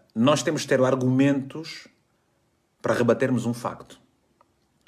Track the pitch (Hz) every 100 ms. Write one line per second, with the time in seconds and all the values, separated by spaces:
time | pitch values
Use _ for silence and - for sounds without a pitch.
0 | _ 110 123 147 170 151 - 135 131 131
1 | 127 131 139 135 123 151 160 - - _
2 | _ _ _ _ _ _ _ _ 120 110
3 | 117 113 131 123 117 113 92 - - -
4 | _ _ _ _ _ _ _ _